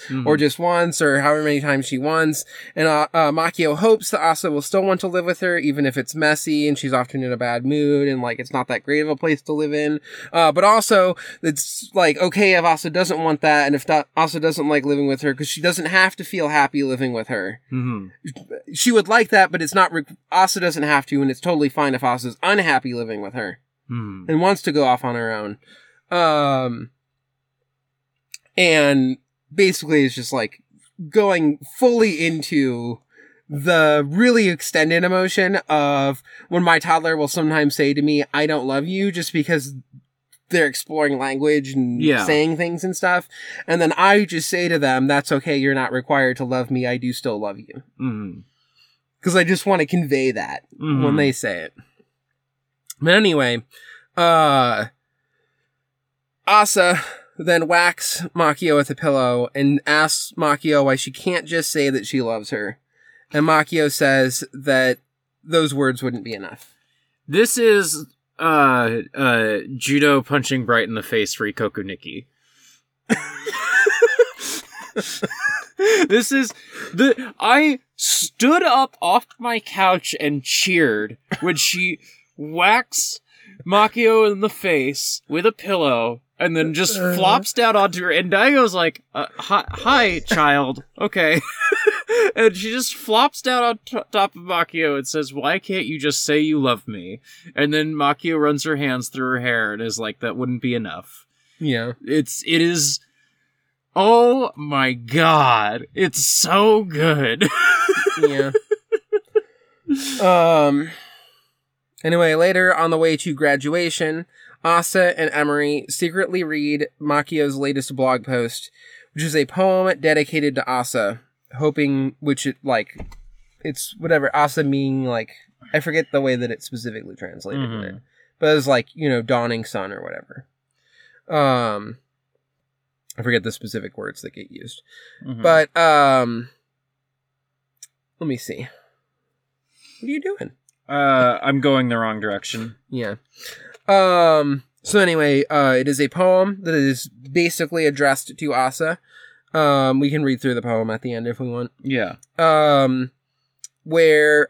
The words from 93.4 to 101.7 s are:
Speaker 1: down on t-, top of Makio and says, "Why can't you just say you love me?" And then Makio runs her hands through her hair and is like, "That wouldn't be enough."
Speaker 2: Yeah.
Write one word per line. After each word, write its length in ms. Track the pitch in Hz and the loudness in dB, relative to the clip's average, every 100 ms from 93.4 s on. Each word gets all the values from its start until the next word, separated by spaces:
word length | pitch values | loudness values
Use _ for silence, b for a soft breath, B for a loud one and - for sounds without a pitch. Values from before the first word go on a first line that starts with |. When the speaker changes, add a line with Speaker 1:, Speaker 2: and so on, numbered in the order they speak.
Speaker 1:
down 220 | 254 254 | -2 0
on 160 | 240 226 - | 0 -2 -8
t-, 120 | 240 - | -10 -4
top 240 | 208 196 180 | -2 -2 -2
of 60 | |
Makio 560 | 175 170 170 170 156 139 | -4 -2 -2 -2 -2 -2
and 100 | 135 | -4
says, 260 | 156 135 | -6 -6
"Why 240 | 139 147 190 | -4 -2 -2
can't 260 | - 190 117 | -4 -6 -6
you 120 | 156 | -4
just 240 | 147 135 | -4 -2
say 160 | - 151 | 0 0
you 200 | 156 151 | 0 0
love 260 | 131 113 - | 0 -2 -6
me?" 340 | 104 87 113 B B 170 B | -14 -12 -16 B B -12 B
And 180 | 147 | -2
then 200 | 151 156 | 0 -2
Makio 460 | 151 143 147 170 160 | -2 0 0 -2 0
runs 240 | 147 147 | 0 0
her 120 | 160 143 | -2 -2
hands 320 | 143 127 120 | -2 -4 -6
through 180 | 135 127 127 | -6 -4 -2
her 40 | |
hair 320 | 123 117 107 | -2 -2 -2
and 80 | 107 | -4
is 180 | 113 107 | -6 -6
like, 200 | 110 107 | -8 -8
"That 160 | 117 104 | -8 -4
wouldn't 260 | 127 123 | -4 -4
be 140 | 127 120 | -4 -4
enough." 500 | 104 80 - - _ _ _ - | -6 -12 -16 -20 _ _ _ -8
Speaker 2:
Yeah. 340 | 151 | -4